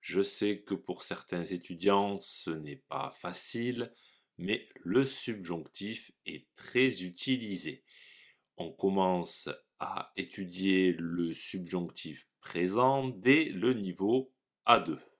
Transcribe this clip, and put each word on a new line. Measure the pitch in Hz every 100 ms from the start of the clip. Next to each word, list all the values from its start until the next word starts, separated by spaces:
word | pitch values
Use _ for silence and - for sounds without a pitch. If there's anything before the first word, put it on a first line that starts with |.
Je | - 90
sais | 98 - 104 101
que | -
pour | 95 - 90
certains | - 92 - 90
étudiants | 85 90 - 85 95 101 101 98
ce | - - -
n'est | 80 76 71 _
pas | - 139
facile, | - 180 - - 120 120 120 117 - - _ _ _
mais | 90 113 - -
le | 87 107
subjonctif | 135 - - 107 87 85 78 - 101 113 - _ -
est | 80 _ _
très | - 123 131 98
utilisé. | 92 87 - 127 110 95 78 73 _ - - - - _ _ -
On | 85
commence | - 101 98 92 90 85 - - 73 _ _
à | - - - -
étudier | 90 - 95 87 95 95 92 82
le | 85 85 85
subjonctif | 85 - 98 87 92 87 - 82 73 - _
présent | - 87 90 104 127 139 131
dès | 110 107 147
le | 156 95 113
niveau | 123 98 87 98 127 131 _ _ _
A | - 117
deux. | - 76 - _